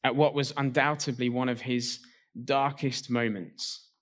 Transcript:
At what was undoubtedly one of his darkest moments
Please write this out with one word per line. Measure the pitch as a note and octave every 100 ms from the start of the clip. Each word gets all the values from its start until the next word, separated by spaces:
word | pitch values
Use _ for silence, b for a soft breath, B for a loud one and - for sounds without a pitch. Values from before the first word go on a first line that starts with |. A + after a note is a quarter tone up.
| C#3
At | B2+
what | D3
was | C#3 C3 C#3+
undoubtedly | C#3 C3 C#3 D3+ D3 B2 B2
one | B2 B2+
of | A#2+
his | C3 B2 A#2+ - B B B - B2
darkest | C#3 C#3 C#3 C#3 B2 -
moments | A#2+ A#2 G2+ D#2 - - - _ _